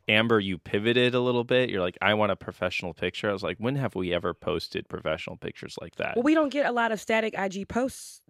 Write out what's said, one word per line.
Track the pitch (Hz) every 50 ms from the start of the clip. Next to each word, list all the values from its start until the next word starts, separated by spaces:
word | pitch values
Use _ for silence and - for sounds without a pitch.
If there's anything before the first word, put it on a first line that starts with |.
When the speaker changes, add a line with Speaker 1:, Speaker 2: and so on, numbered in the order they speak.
| _ -
Speaker 1:
Amber, | 107 107 113 117 117 107
you | 98 95 92
pivoted | 80 - - - 101 104 117 117 123 123 123 123
a | 123
little | 123 123 123 120 117
bit. | 120 127 127 127 113
You're | 101 95
like, | 87 92 - -
"I | 95 101 107
want | 107 107 101 92
a |
professional | - - - - - - 92 - - 95 87 82
picture." | - 87 90 - - - 104
I |
was | 101 95
like, | 101 82 90
"When | 90 107 123 143
have | 139 131 107 -
we | 95 92 87 85
ever | 85 104 90 82
posted | - - 85 85 82 - - - - - -
professional | - 80 80 78 78 80 - - 90
pictures | - - 85 - - - - - -
like | - 85 -
that?" | - - - -
Speaker 2:
Well, | 226 247
we | 302 320
don't | 320 302 269
get | 262 285 -
a | 262 240
lot | 240 233 226
of | 220 190
static | - - 220 220 220 214 - 185
I | 196
G | 196 180 196 196
posts | - - 226 262 254 - - - - - - _